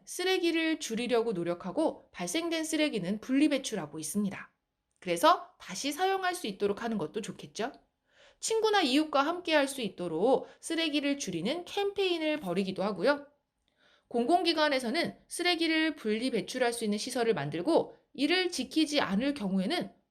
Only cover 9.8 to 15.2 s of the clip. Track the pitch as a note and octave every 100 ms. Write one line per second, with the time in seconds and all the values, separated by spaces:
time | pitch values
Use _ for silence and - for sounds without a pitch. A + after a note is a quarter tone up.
9.8 | G#3 - F3 D#3+ A3+ B3+ - - - E4
10.8 | E4 D4 C#4+ C#4 - E3+ F#3 E4+ F4 -
11.8 | G4+ G4+ F#4+ E4+ D#4 D4+ F#3+ F3 F#3+ F#3
12.8 | F#3+ F#3 G#3+ C#4+ - _ _ _ _ _
13.8 | _ _ _ A#3+ B3 F4+ E4+ D#4+ D4+ C4
14.8 | A#3+ D4+ A#3 -